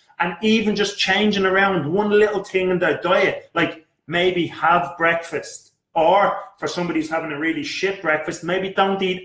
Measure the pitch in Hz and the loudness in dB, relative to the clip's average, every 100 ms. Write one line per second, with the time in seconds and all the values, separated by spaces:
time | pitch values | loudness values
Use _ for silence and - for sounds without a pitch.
0 | _ - 180 180 220 220 208 196 202 - | _ -4 -4 -2 2 2 2 0 -2 -2
1 | - 190 208 196 190 190 196 185 139 190 | 0 2 2 2 2 2 2 0 0 0
2 | 208 208 208 202 - 190 185 180 170 143 | 2 4 4 0 -4 -2 0 0 0 0
3 | 175 196 180 - - 170 160 - - _ | 0 2 2 -2 -6 -2 -2 -4 -18 _
4 | - 170 180 180 151 - 160 175 175 - | -6 0 0 0 -2 0 2 2 2 0
5 | 165 170 - 143 - - - _ _ - | 0 0 -2 -8 -8 -14 -20 _ _ 2
6 | 160 202 190 - - - - 180 175 160 | 4 6 4 0 -8 -10 -6 -4 -2 -2
7 | 151 165 156 143 160 151 135 - 190 190 | -2 -4 -4 -4 -4 -4 -6 -4 -4 -2
8 | 160 156 180 - 165 185 190 196 196 190 | -2 -2 -2 -6 -4 -4 -2 0 0 0
9 | 185 180 | -2 -4